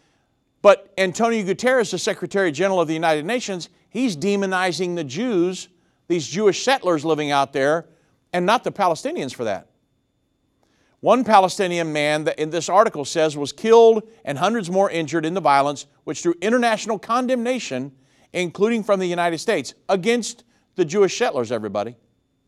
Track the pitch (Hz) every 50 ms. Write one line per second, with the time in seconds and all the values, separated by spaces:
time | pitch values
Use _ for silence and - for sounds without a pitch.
0 | _ _ _ _ _ _ _ _ _ _ _ _ - 208 196 - - - - -
1 | 190 185 - - 226 233 233 220 202 175 185 - - 247 262 262 220 156 185 170
2 | - 220 185 - 185 175 - 196 196 175 143 131 185 196 190 180 165 151 160 160
3 | 170 165 160 151 147 180 240 254 - - 196 175 156 - _ _ _ _ - 220
4 | 262 247 180 143 156 202 202 202 196 190 190 185 185 185 165 147 185 175 175 175
5 | 160 135 120 165 240 262 220 175 170 180 185 180 - - _ _ _ _ _ _
6 | _ - 170 175 139 117 135 180 220 202 170 - - 247 269 262 - 180 175 151
7 | 135 160 160 147 151 143 143 139 139 131 - 143 135 143 156 170 165 - _ _
8 | _ _ _ _ _ _ - 180 180 185 220 247 - 240 - - 196 180 160 -
9 | - 269 339 233 160 131 - - 120 110 98 87 82 _ _ _ _ _ _ _
10 | _ _ _ _ _ _ _ _ _ _ _ _ _ _ _ _ _ _ _ _
11 | - 160 214 254 254 208 214 196 190 180 - - 196 175 175 175 165 160 151 151
12 | 147 151 151 151 156 160 - - 151 156 156 170 147 - 170 196 226 220 - 151
13 | 139 - - 165 156 156 143 147 143 127 - - - 220 226 233 226 226 226 214
14 | 214 - - _ - - 143 135 175 202 226 240 190 160 180 190 196 190 - 165
15 | 160 139 160 170 156 165 175 190 160 147 139 139 139 143 147 - - _ _ _
16 | - - 190 - - 170 170 - - - 240 254 240 233 220 208 - 202 226 185
17 | - - 226 254 262 240 262 240 226 247 262 240 - - 131 127 131 143 135 _
18 | _ _ _ _ _ _ - 175 180 170 - - 196 226 240 226 196 - 202 190
19 | 185 180 175 175 170 175 165 147 - - 214 165 123 - - _ _ - 190 196
20 | 165 226 233 240 202 - - _ _ _ _ _ _ _ _ - 180 151 156 208
21 | 196 180 - - 240 247 - 135 120 107 123 110 107 107 98 104 101 113 123 _
22 | _ _ _ _ _ _ _ _ _